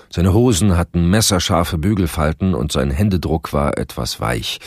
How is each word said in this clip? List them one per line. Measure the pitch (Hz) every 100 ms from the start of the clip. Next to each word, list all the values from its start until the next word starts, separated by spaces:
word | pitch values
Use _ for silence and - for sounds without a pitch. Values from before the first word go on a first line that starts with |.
| -
Seine | - 92
Hosen | 104 123 92 104 85
hatten | 85 87 85
messerscharfe | 110 - 92 - 85 87 85
Bügelfalten | 92 101 85 - 76 76 95
und | 67 71
sein | 71 69
Händedruck | 69 104 92 - 80 -
war | 73 71 -
etwas | - - 60 -
weich, | - - - -